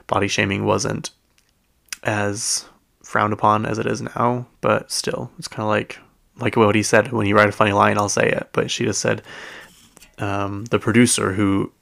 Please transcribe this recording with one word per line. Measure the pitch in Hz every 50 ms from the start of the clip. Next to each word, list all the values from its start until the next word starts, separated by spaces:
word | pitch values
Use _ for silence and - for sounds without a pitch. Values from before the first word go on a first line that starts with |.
| _ -
body | - 104 98 101
shaming | - - 107 101 98 101 104
wasn't | 104 101 101 104 104 110 - 165 - - _ _ _ _ _ _ _ _ _ _ _ _ _ _ _ - - -
as | - 110 104 104 101 101 107 - - - - - - - _ _ _ _ _ -
frowned | - - 110 107 104 107
upon | - - 107 104 110 110
as | - 110 110
it | 110
is | - 113 110
now, | 120 117 - 123 120 120 123 123 127 - _ _
but | - 117 107 107 - -
still, | - - - - - - 127 123 - -
it's | 160 -
kinda | - - 110 107
like, | 107 107 110 - - - - _ _ _ _ _ _ -
like | 120 120 - 120
what | 110 104 104
he | 110 107
said, | - - 110 104 -
"When | 120 113 104 101
you | 104
write | 107 104 104
a | 101
funny | - 113 104
line, | 98 101 104 104 104 104
I'll | 104 101
say | - 113 110 104
it." | - - - -
But | - - - -
she | - - 120
just | 113 101 -
said, | - 120 110 110 - - - - - - - - - - - _ - _ _ - - - _ -
um, | 104 101 98 101 101 101 101 101 107
the | 120 - 101
producer, | - 120 104 117 123 117 - - 107 98 95
who | 98 104 98 98 98 - - - _